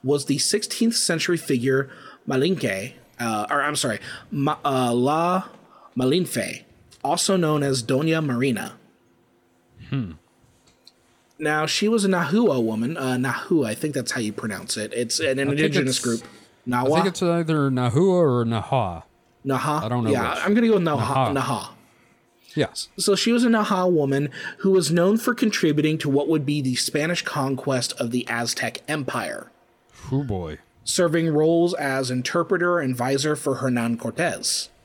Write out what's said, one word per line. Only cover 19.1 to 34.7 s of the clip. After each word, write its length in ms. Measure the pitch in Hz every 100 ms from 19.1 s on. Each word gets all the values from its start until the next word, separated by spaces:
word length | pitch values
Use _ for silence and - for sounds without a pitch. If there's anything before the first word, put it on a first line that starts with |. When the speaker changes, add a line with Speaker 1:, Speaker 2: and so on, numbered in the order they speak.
| _ _ _ 135
Speaker 1:
Naha? 380 | 131 147 147
Speaker 2:
I 60 | 107
don't 140 | 123 117
know 40 |
Speaker 1:
Yeah, 240 | 135 117
Speaker 2:
which. 60 | 165
Speaker 1:
I'm 100 | 185 208
gonna 120 | 233
go 60 |
with 100 | 208
Naha. 480 | 165 143 104 131 123
Speaker 2:
Naha. 40 | 139
Speaker 1:
Naha. 340 | 131 113 - - _ _ _ _ _ _ _ -
Speaker 2:
Yes. 320 | 131 - - -
Speaker 1:
So 180 | 196 190
she 160 | 233
was 100 | 240
a 60 | 240
Naha 420 | 226 208 185 180
woman 380 | 170 139 139 147 - - -
who 120 | 190
was 180 | 190 151
known 260 | 170 180 226
for 180 | - 233
contributing 640 | 220 - 165 147 156 156
to 100 | 147
what 180 | 139 143
would 160 | 160 139
be 160 | 147
the 140 | 131 123
Spanish 460 | - 151 156 175
conquest 720 | - 151 135 131 - 131 120 -
of 120 | 120
the 140 | 123 117
Aztec 520 | 117 117 - 117 - -
Empire. 640 | 151 131 123 95 - - _ _ _ _ - -
Speaker 2:
Oh 120 | 135
boy. 360 | 139 98 82 76 _ _ -
Speaker 1:
Serving 440 | - 175 165 165
roles 440 | 151 156 170 175 180
as 340 | 143 135 127
interpreter 680 | 127 123 170 165 185 175 175
and 160 | 135 123
visor 400 | 123 139 147 151
for 200 | 143 131
Hernan 420 | 131 120 117 117
Cortez. 720 | 120 - 170 - - - -